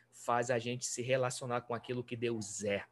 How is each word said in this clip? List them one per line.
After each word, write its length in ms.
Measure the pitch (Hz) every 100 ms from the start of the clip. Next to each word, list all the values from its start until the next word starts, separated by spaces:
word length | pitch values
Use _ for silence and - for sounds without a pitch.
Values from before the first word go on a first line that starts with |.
| _
faz 360 | - - 120 120
a 80 | 120
gente 260 | 120 123 -
se 160 | -
relacionar 600 | 123 131 123 - 131 120
com 120 | -
aquilo 300 | 117 - 123
que 120 | 123 120
Deus 480 | 120 113 101 -
é 220 | 101 98 -